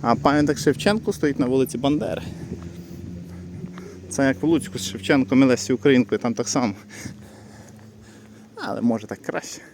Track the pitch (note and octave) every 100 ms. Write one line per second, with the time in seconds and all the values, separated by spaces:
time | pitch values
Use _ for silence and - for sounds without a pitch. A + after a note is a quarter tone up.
0 | A#2 A#2 C#3+ D3 D3 C#3+ D#3 C3+ G3+ G#3+
1 | - G3 D3+ C3+ B2 C3+ B2+ A#2+ C#3 D3+
2 | F2+ F2+ - - - - - - - -
3 | - - - - - - - - - -
4 | - - C3+ C3 D3+ E3 - B2+ - A2
5 | G2 C#3+ A#2+ C3 C3+ A#2+ - B2+ D3 B2+
6 | A2+ G#2+ A#2+ A2 A#2+ D3 A#2 G2 - -
7 | - - - - - - - - - -
8 | - - - - - - F4+ - A#2 A2+
9 | G#2+ - - E2+ - - -